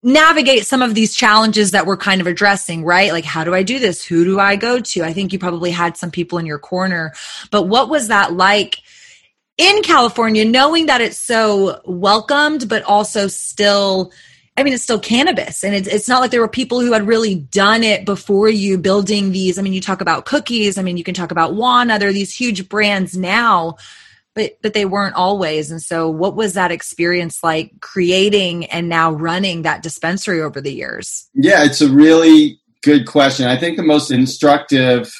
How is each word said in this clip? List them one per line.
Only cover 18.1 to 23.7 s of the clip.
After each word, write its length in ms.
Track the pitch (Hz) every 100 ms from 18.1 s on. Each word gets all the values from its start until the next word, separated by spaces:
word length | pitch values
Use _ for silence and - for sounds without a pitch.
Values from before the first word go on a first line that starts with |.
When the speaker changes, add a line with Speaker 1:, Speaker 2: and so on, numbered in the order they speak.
| 196 - 196 220
Speaker 1:
you 280 | 220 196 190
building 540 | 190 202 190 208 196
these. 260 | 190 185 180
I 60 |
mean, 100 | 196
you 80 | 190
talk 180 | 180 185
about 260 | 180 147 -
Cookies. 520 | 294 294 233 208 190
I 60 |
mean, 120 | 185 175
you 80 |
can 120 | 170 185
talk 160 | 170
about 220 | 175 165
Wana. 440 | 196 247 247 240 214
There 120 | 202
are 40 |
these 220 | 196 190 -
huge 340 | 247 190 185
brands 480 | 208 208 202 175 180
now, 600 | 180 208 226 185 165